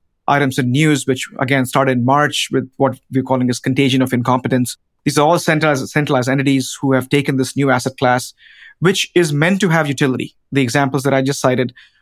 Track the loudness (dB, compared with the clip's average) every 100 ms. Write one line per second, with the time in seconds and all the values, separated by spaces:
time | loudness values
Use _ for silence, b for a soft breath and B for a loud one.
0 | _ _ -2 0 0 0 0 2 2 2
1 | 0 -4 -6 -6 -2 0 0 0 0 0
2 | 2 2 2 -2 -4 -4 -4 -2 -2 -2
3 | _ -4 0 0 0 -2 -2 0 0 2
4 | 0 0 0 0 0 -2 -2 -8 _ _
5 | -2 0 2 2 0 0 0 0 -2 -2
6 | 0 0 0 0 0 0 -2 -4 0 0
7 | 0 -2 0 -2 -2 -2 0 0 -2 -2
8 | 0 0 -4 B B B B _ 0 0
9 | 0 0 2 2 0 2 2 2 0 0
10 | -2 -2 -8 -14 _ -2 0 0 0 0
11 | 0 0 0 0 0 0 -2 b b b